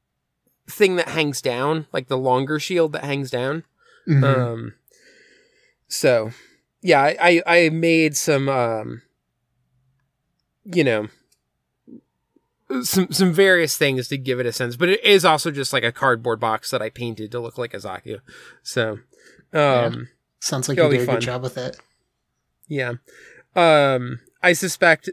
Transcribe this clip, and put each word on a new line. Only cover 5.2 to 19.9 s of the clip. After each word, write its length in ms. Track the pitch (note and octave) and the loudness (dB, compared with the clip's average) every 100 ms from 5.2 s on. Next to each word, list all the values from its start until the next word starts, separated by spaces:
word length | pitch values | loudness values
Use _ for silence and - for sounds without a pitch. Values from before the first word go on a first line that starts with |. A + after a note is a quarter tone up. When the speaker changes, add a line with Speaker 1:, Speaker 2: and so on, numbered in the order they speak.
| _ _ _ _ _ _ _ | _ _ _ _ _ _ _
Speaker 1:
so, 420 | - C#3+ A#2+ A2 - _ _ _ _ | -2 2 2 0 -10 _ _ _ _
yeah, 200 | F#3 C#3+ | 2 4
I, 160 | D3 - | 4 2
I, 220 | F3 E3+ F3 E3+ D#3+ | 4 4 4 4 4
I 40 | |
made 460 | D#3+ E3 E3 D#3 D3 | 2 2 4 2 0
some, 320 | - C#3 C#3 | 0 0 0
um, 540 | C3+ A#2 A2 A#2 A#2+ _ _ _ _ _ _ _ _ _ _ _ _ _ _ _ _ | 0 0 -2 -8 -14 _ _ _ _ _ _ _ _ _ _ _ _ _ _ _ _
you 220 | G#3+ F3 C#3 | -4 0 2
know, 240 | A2 G#2+ - _ _ _ _ _ _ _ - _ _ _ _ _ _ _ - | 2 -2 -12 _ _ _ _ _ _ _ -20 _ _ _ _ _ _ _ -6
some, 300 | B3 F#3+ F3+ | -2 0 0
some 220 | D#3 F#3 | 0 2
various 440 | E3 G3 F3 D#3 - | 4 4 4 2 0
things 300 | C#3+ C3 B2 | 0 0 -4
to 100 | C#3 | -8
give 220 | C3 B2 | -4 -4
it 60 | A#2+ | -4
a 80 | |
sense, 240 | - B2 A#2+ | -4 -6 -2
but 100 | E3+ | 0
it 140 | G#3 | 2
is 220 | G#3 G3 E3+ | 4 6 6
also 260 | D3+ E3+ | 2 0
just, 220 | C#3+ C3 | -6 -4
like, 100 | C3 | -2
a 80 | A#2 | -2
cardboard 480 | - C3+ A#2 A#2+ A2+ | 0 0 0 -2 -2
box 320 | A2+ A2 - | -2 -4 -4
that 100 | B2 | -6
I 80 | A2 | -6
painted 400 | - A#2+ G#2+ G#2+ | -8 -10 -8 -10
to 80 | A#2+ | -10
look 180 | A#2 - | -10 -10
like 160 | A#2 | -10
a 40 | G2+ | -10
Zaku. 420 | G2+ F#2 - G#2 - - - - | -12 -12 -12 -14 -14 -20 -20 -18
So, 360 | - B2 A2+ G#2+ _ _ _ _ _ | -6 -2 -2 -4 _ _ _ _ _
Speaker 2:
Yeah. 320 | D#3 C#3+ B2+ | 0 2 4
Speaker 1:
um, 200 | A#2 | 0